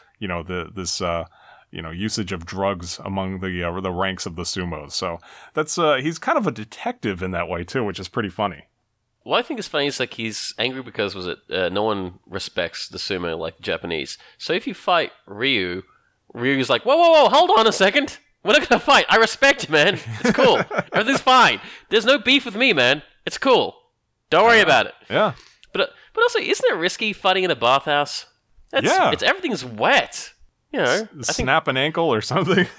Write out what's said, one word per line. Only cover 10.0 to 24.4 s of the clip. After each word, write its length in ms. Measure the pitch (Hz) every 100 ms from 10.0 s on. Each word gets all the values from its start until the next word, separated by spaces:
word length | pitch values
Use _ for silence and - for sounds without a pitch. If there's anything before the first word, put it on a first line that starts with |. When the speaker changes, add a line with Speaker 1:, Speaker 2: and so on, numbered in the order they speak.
| 123
Speaker 2:
he's 400 | - 113 104 - -
angry 240 | 120 131
because, 320 | 123 110 101
was 120 | 95 90
it, 120 | - -
uh, 180 | 87 90
no 140 | 92
one 380 | 110 101 92 92 _
respects 640 | 95 - - 85 - -
the 100 | -
sumo 380 | - 95 87 82
like 200 | 82 -
the 60 |
Japanese. 560 | - 82 87 80 67 - - -
So 140 | -
if 140 | 175 -
you 60 |
fight 360 | 196 - 175 139 - -
Ryu, 560 | 101 131 127 90 90 - _ _ _ _
Ryu's 380 | - 123 139 123
like, 140 | 123
"Whoa, 120 | 226 302
whoa, 140 | 339 320
whoa, 40 | 247
hold 220 | 262 349 415
on 80 | 220
a 60 |
second. 460 | - 196 277 269 - _ _
We're 80 | 180
not 160 | 277 -
gonna 100 | 233
fight. 280 | - 262 165
I 80 | 208
respect 500 | 220 - 277 269 -
you, 60 |
man. 260 | 151 156 156 - 110
It's 100 | 240
cool. 280 | - 494 175 - 240
Speaker 1:
<laughs> 160 | -
Speaker 2:
Everything's 280 | - 220 269
fine. 380 | - 254 208 104 - - -
There's 160 | 220 214
no 120 | 277
beef 260 | 220 277
with 100 | 247 202
me, 160 | 262
man. 300 | 170 123 143 - _
It's 140 | - -
cool. 380 | 269 226 101 - _ _ _ _ _
Don't 140 | 156